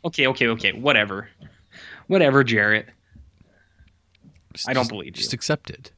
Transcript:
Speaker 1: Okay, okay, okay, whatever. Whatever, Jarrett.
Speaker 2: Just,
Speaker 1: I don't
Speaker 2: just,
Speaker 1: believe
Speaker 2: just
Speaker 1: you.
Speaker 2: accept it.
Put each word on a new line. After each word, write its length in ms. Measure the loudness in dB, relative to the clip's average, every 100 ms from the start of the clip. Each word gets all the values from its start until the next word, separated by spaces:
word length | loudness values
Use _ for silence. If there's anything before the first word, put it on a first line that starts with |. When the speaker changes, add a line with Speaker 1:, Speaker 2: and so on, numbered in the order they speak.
Speaker 1:
Okay, 220 | -6 0 0
okay, 180 | 2 0
okay, 240 | 2 -2
whatever. 560 | 0 2 2 2 -4 -12 _ -20 _ _ -20 -20 -20 -2
Whatever, 360 | 2 4 4
Jarrett. 440 | 2 2 2 0 -4 _ _ -20 -20 _ _ _ _ _ _ _ _ _ -20 _ _
Speaker 2:
Just, 160 | -12 -2
Speaker 1:
I 60 |
don't 80 | -2
Speaker 2:
just, 80 | -2
Speaker 1:
believe 220 | -6 -12
Speaker 2:
just 180 | -10 -8
Speaker 1:
you. 40 | -6
Speaker 2:
accept 340 | -4 -6 -6
it. 220 | -18 -20